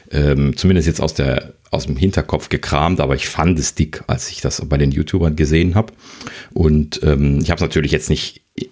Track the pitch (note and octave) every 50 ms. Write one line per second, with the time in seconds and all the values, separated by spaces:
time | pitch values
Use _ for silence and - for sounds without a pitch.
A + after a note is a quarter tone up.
0 | - - - D2 D2 D2 C#2 C#2 C#2 C3 - - - F#2 F#2+ F2 D2+ E2+ D#2+ -
1 | C#2 C2 - - C#2 C2+ C2 C2+ - - - _ _ _ - - - D#2 C#2+ C2+
2 | D#2 G2 - - D2+ - - - - - D2 C2+ - - D2 C#2+ D2+ E2+ F#2 D#2
3 | D2 C2 C#2 C2+ - - - - D#2 E2+ F2+ D#2 D2 - - - D#2 D#2 - -
4 | - - - B2 - - - - - C2+ - - D#2 D2 C#2+ C#2 C#2+ C#2 C#2 D#2
5 | D#2 - - F#2 E2 D#2+ D2+ D#2 D#2 C#2+ D#2 D#2+ E2+ F#2 E2+ G#2+ - - - -
6 | - - - - - - - - - - - - E2 D#2 D2+ D2+ D2+ D2+ - -
7 | - D#2+ D2 C#2 C#2+ C#2+ C#2 C#2 C#2 D#2+ E2+ - - - - E2 D2 C#2+ D#2 D2+
8 | - - D#2 - - - - - _ _ _ - - -